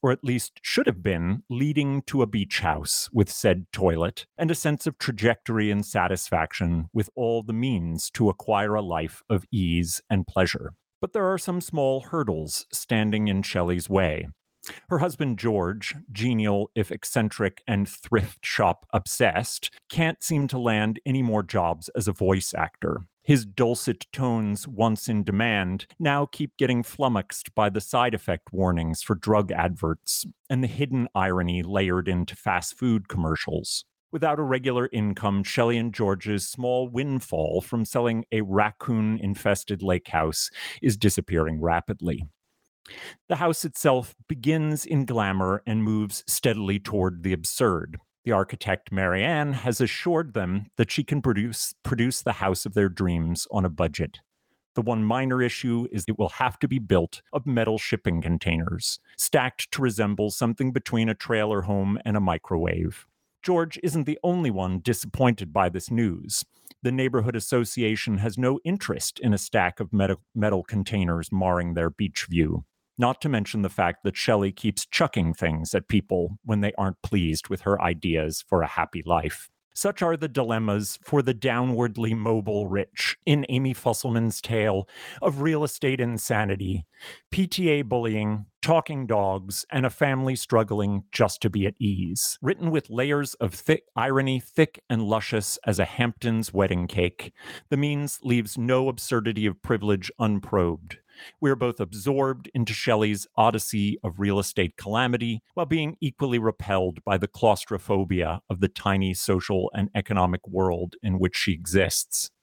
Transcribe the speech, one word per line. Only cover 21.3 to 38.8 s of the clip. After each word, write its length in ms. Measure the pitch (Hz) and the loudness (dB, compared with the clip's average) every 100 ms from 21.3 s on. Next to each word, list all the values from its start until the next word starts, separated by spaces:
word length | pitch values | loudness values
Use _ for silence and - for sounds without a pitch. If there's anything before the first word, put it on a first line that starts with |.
| 107 | 0
jobs 460 | 92 107 85 80 - - | 0 0 0 -2 -4 -2
as 100 | - | -2
a 60 | |
voice 400 | 92 95 95 - | 2 4 4 0
actor. 540 | 80 80 _ 85 - 85 _ | -2 -4 _ -4 -4 -6 _
His 220 | - 143 | 4 4
dulcet 640 | 107 98 120 120 - 113 - | 4 0 2 2 -2 -4 -6
tones, 560 | - 127 117 107 104 - | -4 0 0 0 -2 -6
once 400 | 104 113 107 - | 0 2 2 0
in 160 | 110 | 0
demand, 600 | 98 98 117 104 92 95 - _ | 2 2 2 2 0 -4 -8 _
now 280 | 156 143 143 | 0 2 -2
keep 300 | - 147 - | -4 -8 0
getting 280 | 131 120 | 2 2
flummoxed 680 | 117 - 135 110 95 - - - | 0 0 2 2 -2 -10 -6 0
by 120 | 104 | 2
the 100 | 98 | 0
side 340 | - 127 123 | -2 2 2
effect 380 | 113 - 85 - | 0 -2 -4 -4
warnings 500 | 92 92 85 80 80 | 0 2 2 0 -4
for 140 | - 98 | -2 -2
drug 340 | - 107 95 | 4 2 2
adverts 760 | 82 87 82 80 82 - - - - _ | 0 0 0 -2 -2 -4 -6 -6 -16 _
and 140 | 127 | -2
the 60 | 127 | 0
hidden 400 | 104 139 131 117 | -2 -2 0 0
irony 520 | 98 95 92 87 87 | 0 2 2 2 0
layered 420 | 87 98 95 90 90 | 0 0 2 0 0
into 300 | 90 85 - | -2 -2 -4
fast 420 | - 90 - - | -2 -2 -2 -4
food 300 | 127 113 95 | 0 0 0
commercials. 760 | 95 80 78 - 82 - - - _ _ | -2 0 -2 -2 -4 -4 -8 -10 _ _
Without 260 | 160 156 151 | -2 -2 0
a 60 | |
regular 440 | 147 131 127 123 123 | 0 0 0 0 0
income, 500 | 117 104 98 107 98 | 0 -2 0 0 0
Shelley 340 | 98 - 117 120 | 0 2 2 2
and 160 | 117 | -2
George's 560 | 104 104 95 107 104 - | 0 0 0 -2 -4 -4
small 400 | - 123 127 127 | -6 -2 0 -2
windfall 720 | 120 143 131 - 80 78 82 | -4 -2 -4 -4 -2 0 -2
from 240 | - 117 | -2 -2
selling 400 | 110 131 120 113 - | 0 0 0 0 -2
a 120 | 110 | -4
raccoon-infested 1400 | 101 98 104 - | 0 2 2 0